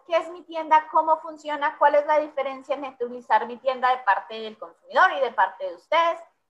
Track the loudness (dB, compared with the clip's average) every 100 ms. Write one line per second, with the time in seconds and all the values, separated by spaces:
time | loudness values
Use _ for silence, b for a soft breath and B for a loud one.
0 | -2 -2 -2 -10 -12 -10 2 2 4 2
1 | 2 2 -2 -12 -8 -4 -2 2 4 4
2 | 4 2 0 -4 -6 -6 -6 -6 -6 -8
3 | -8 -8 0 0 0 -4 -4 0 0 0
4 | 0 0 -2 -10 -12 -14 -18 -20 -4 2
5 | 2 2 -2 0 -2 -2 -10 -10 _ 0
6 | 2 -2 -10 _ _